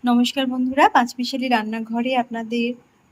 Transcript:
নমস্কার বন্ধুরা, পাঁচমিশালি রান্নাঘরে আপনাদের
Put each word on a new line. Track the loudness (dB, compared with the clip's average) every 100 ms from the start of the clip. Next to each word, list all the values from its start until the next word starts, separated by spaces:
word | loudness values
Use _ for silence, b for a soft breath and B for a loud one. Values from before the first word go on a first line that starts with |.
নমস্কার | 2 2 2 0 -4
বন্ধুরা, | -2 -2 4 4
পাঁচমিশালি | 4 0 -2 -6 -4 0
রান্নাঘরে | 0 0 -6 -6 -4 0 0
আপনাদের | -2 -6 -6 -2 -2 -4 _ _ _